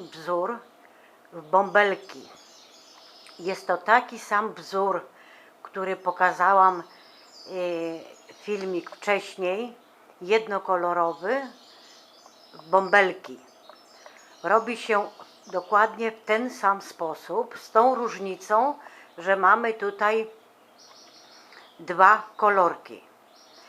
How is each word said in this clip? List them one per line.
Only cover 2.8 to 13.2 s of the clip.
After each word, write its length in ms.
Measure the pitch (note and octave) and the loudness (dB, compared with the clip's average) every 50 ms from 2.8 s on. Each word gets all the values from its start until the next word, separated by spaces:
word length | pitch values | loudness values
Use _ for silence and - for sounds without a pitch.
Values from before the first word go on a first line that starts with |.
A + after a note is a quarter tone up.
| - - - - - - - - - - - - | -20 -20 -20 -20 -20 -20 -20 -20 -20 -20 -18 -10
Jest 280 | E3 F#3 F#3 F#3 - | -8 -8 -8 -6 -4
to 100 | - F3+ | -4 -4
taki 420 | F3 - G#3 A3+ B3 A#3+ A#3+ A#3+ G#3+ | -2 2 4 4 4 2 0 -10 -16
sam 360 | - - G#3+ G#3 G#3+ G#3+ - | -8 -4 -2 -2 -2 -4 -6
wzór, 460 | F3 D#3+ - F#3+ F#3+ G3 G3 F#3 E3 - - _ - - - - - - - _ _ - | -12 -12 -8 -4 -2 -2 -2 -2 -4 -6 -12 _ -20 -20 -20 -20 -20 -20 -20 _ _ -20
który 340 | - - G3 F#3 F#3 F#3 | -14 -10 -8 -6 -6 -6
pokazałam, 880 | F#3 - F3+ F3 - F#3 F3+ E3 F3+ F3 F#3+ G3 G3 F#3+ F#3 F3+ E3+ E3+ - - - - - - - - - - - - - | -6 -4 -4 -2 2 2 2 2 2 4 4 6 8 6 6 4 2 -6 -14 -18 -20 -20 -20 -20 -20 -20 -20 -20 -20 -16 -12
y, 500 | F#3+ F#3 F3+ F3 E3+ E3 E3 E3 E3 D#3+ - - - - - - - - - | -8 -6 -6 -4 -4 -6 -6 -8 -10 -12 -14 -18 -20 -20 -20 -20 -20 -16 -10
filmik 480 | G#3 G#3 G3 F#3+ F#3+ F3+ E3+ E3 - | -8 -8 -6 -6 -6 -6 -6 -8 -10
wcześniej, 840 | - - - G#3 G3+ F#3+ - - - - F#3 F3+ F#3 G#3+ A#3+ A#3 - - _ _ _ _ _ - - - | -14 -8 -4 -2 -2 -2 -4 -8 -10 -6 -6 -4 -4 -6 -8 -10 -14 -18 _ _ _ _ _ -20 -20 -10
jednokolorowy 1300 | F3+ F3 A3 A3+ A3 G#3 G3+ F#3+ - - F#3 F3 F3 F3 F3 F3 E3+ E3+ D#3+ C#3+ E3+ G3+ B3+ C#4 C4+ A#3+ - - - - - - - - - - - _ _ - - - _ _ - - - | -2 0 0 0 0 0 -6 -6 -2 -2 -2 0 0 0 0 0 0 -2 -2 -4 -4 -4 -4 -4 -6 -8 -14 -20 -20 -20 -20 -20 -20 -20 -20 -20 -20 _ _ -20 -20 -20 _ _ -20 -20 -20
w 160 | - - D#3+ | -20 -6 0
bąbelki. 680 | F3 F#3+ F#3+ F3+ F#3+ G3+ F#3+ F#3 E3 - | 0 0 2 4 4 4 4 4 0 -6